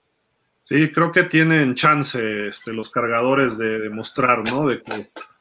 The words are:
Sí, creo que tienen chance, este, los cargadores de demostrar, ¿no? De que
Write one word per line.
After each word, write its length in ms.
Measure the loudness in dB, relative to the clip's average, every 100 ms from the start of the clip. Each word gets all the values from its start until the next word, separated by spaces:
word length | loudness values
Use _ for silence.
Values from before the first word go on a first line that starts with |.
| _ _ _ _ _ _
Sí, 280 | -2 2 2
creo 200 | 2 2
que 120 | 2
tienen 520 | 2 4 4 4 2 2
chance, 720 | 2 2 0 -4 -4 -4 -6
este, 240 | -10 -10
los 180 | -10 -6
cargadores 680 | -2 -2 0 2 2 2 0
de 220 | -2 -2
demostrar, 720 | -6 -8 -8 -2 0 2 0
¿no? 180 | 0 0
De 140 | -2
que 300 | -6 -10 -12 -16 -20 _